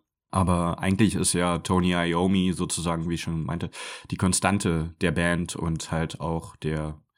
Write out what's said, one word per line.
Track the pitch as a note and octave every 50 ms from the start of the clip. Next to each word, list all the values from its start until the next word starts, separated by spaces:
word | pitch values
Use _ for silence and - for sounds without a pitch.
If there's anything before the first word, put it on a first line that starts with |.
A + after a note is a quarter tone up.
| _ _ _ _ _ _
aber | - F#2 F#2 F2 F2+ F2 E2+ E2+ E2 -
eigentlich | - F#2+ G2 F#2+ A2+ F#2+ E2
ist | - F2+ - -
ja | F2+ F2 F2 F2 E2
Tony | - - F#2+ F#2 F2 F2+ F2+
Iommi | F2 E2+ E2+ E2 E2+ F2+ F#2+ G2 F#2+ F2+ F#2 E2+
sozusagen, | D2+ F2+ - - - D#2+ E2+ E2+ E2 D#2+ F2
wie | E2+
ich | D#2+
schon | - F2 E2 D#2+ D2+
meinte, | - E2+ E2+ - E2 - - - - - - - -
die | - -
Konstante | G2 F#2 F2+ - - F#2 G2 G2+ - G2 E2 D#2+ D#2+ E2 E2 -
der | F#2 F2
Band | D#2 F2 E2+ F2 F2 E2+ F2 E2 -
und | - - E2+ E2 D#2 - -
halt | - E2 E2 D#2+ - -
auch | D2+ E2+ E2 D#2+ D#2 - -
der | - - D#2 D#2 D#2 D#2 D#2 D2+ D#2 - _ _